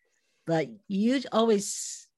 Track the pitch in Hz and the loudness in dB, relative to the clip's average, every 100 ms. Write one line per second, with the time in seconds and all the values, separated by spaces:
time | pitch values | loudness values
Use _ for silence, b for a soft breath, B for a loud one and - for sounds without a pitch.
0 | _ _ _ _ - 165 131 110 - 196 | _ _ _ _ -2 -2 -2 -8 -6 0
1 | 226 269 247 220 226 208 202 - - - | 2 0 0 2 4 2 0 -8 -10 -12
2 | - | -18